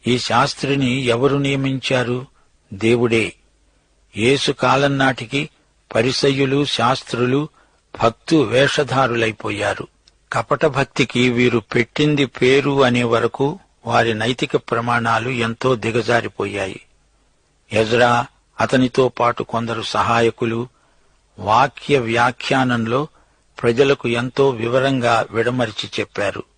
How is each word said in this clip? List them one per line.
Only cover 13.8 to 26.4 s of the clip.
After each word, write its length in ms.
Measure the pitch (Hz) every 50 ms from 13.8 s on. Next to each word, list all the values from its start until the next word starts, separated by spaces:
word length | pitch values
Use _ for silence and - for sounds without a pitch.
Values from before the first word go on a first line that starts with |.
| _
వారి 280 | 117 117 117 117 117 113
నైతిక 420 | 107 110 117 131 - - 143 -
ప్రమాణాలు 760 | 143 - - - 117 120 120 120 120 117 113 113 113 110 123
ఎంతో 460 | 135 120 117 113 113 - - 131 131
దిగజారిపోయాయి. 1040 | 113 104 120 107 120 110 107 120 117 110 110 - _ 104 101 101 101 95 95 95 - - _ _ _ _ _ _ _ _ _ _ _ _ _ _ _ _ _ 107
ఎజ్రా, 520 | 104 113 107 117 120 120 120 120 117 123 - _ _ _ _ _ -
అతనితో 480 | 113 113 - 131 127 127 - - 131 123
పాటు 340 | - - 120 120 120 - 120
కొందరు 380 | _ - 117 117 113 117 110
సహాయకులు 840 | 107 - - 110 101 107 117 117 117 117 113 - 123 113 113 117 120 127 _ _ _ _ _ _ _ _ _ _ _ _ _ -
వాక్య 600 | 98 98 107 120 131 143 - - - - 147 139
వ్యాఖ్యానంలో 1080 | 120 113 113 117 120 123 127 _ - - 139 135 131 127 123 120 113 113 117 131 147 - _ _ _ _ _ _ _ _ _ -
ప్రజలకు 480 | - 120 120 117 139 139 139 - - 120
ఎంతో 400 | 117 117 120 127 - - 139 139
వివరంగా 760 | 131 110 113 117 120 131 131 135 135 131 120 117 117 113 - -
విడమరిచి 580 | 98 110 113 120 123 127 123 110 107 - - - - -
చెప్పారు. 440 | 104 - _ - 101 98 - 101